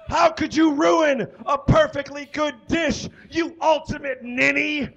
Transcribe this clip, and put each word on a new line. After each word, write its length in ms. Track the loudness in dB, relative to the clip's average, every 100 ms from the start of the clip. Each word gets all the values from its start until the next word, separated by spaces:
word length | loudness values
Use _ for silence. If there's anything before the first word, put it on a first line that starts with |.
| -6
How 220 | 2 2
could 240 | 2 -6
you 180 | 2 2
ruin 540 | 4 2 4 2 0 -4 -10 -4
a 120 | -4
perfectly 680 | 2 2 2 0 -8 -10 -10
good 280 | -4 -4 -4 -4
dish, 400 | -2 0 -2 -6 -16 -10
you 260 | -4 -4 -2
ultimate 640 | 2 2 0 -10 -8 -8
ninny? 640 | -8 0 0 2 -2 -4 -6